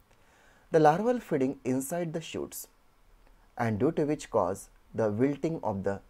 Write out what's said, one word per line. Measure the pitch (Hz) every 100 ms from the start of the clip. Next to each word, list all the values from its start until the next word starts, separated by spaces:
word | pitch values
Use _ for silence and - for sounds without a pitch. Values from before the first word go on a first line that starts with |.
| _ _ _ _ _ _ -
The | 165
larval | 151 165 220 247
feeding | - 156 131 139
inside | - 131 190 170 170
the | 160
shoots, | 156 90 69 - - _ _ _ _ - - - _ -
and | 117 107
due | 139
to | 165
which | 147 151 -
cause | 110 90 98 - - _
the | 104 110
wilting | 104 135 143 160 165
of | - 98
the | 95 98 -